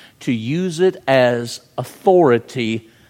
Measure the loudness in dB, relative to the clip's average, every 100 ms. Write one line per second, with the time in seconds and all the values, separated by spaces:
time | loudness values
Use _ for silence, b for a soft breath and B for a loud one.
0 | b b -6 -6 -4 -6 -4 0 0 0
1 | 0 2 2 0 -6 -12 _ -12 -12 -6
2 | 2 4 4 2 -2 -6 -4 -6 -10 b
3 | b